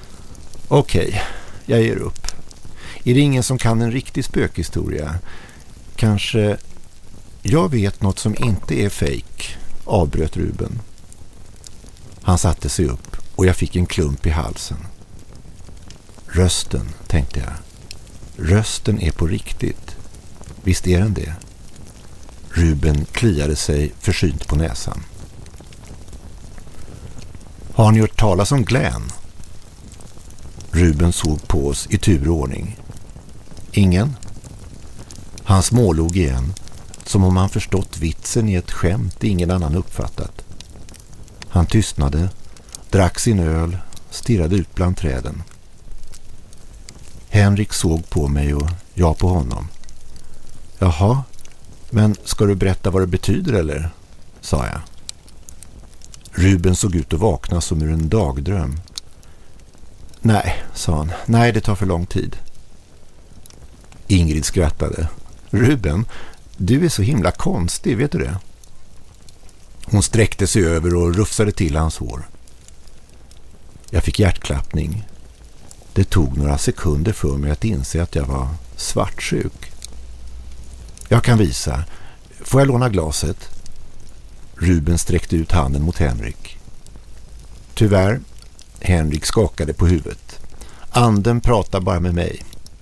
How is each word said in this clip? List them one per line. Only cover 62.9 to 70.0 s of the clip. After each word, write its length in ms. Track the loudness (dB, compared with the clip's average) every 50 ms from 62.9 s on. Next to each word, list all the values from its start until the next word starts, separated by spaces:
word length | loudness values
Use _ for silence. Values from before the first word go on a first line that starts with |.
| -20 -20 -20 -20 -20 -20 -20 -20 -20 -20 -18 -18 -18 -20 -20 -20 -20 -20 -20 -20 -20 -16 0
Ingrid 380 | 4 4 6 6 4 2 2 0
skrattade. 640 | 0 2 4 4 4 4 2 0 -2 0 -2 -2 -4 -4 -8 -12 -14 -16 -18 -8 -2
Ruben, 540 | 2 4 4 6 4 4 2 0 0 0 -2 -2 -4 -8 -8 -10 -12 -16 -18 -18 -6
du 280 | -4 2 2 4 4 4
är 40 | 2
så 140 | 2 2 2
himla 280 | 2 4 4 2 2
konstig, 640 | 0 2 0 0 2 2 0 0 -2 -2 0 0 0
vet 160 | 2 0 0 0
du 60 | -2
det? 180 | -2 -2 -4 -6 -8 -12 -16 -18 -18 -18 -16 -14 -14 -14 -14 -16 -18 -18 -20 -20 -20 -20 -20 -18 -18 -20 -18 -20 -20 -18 -16 -14 -4
Hon 180 | 0 2 2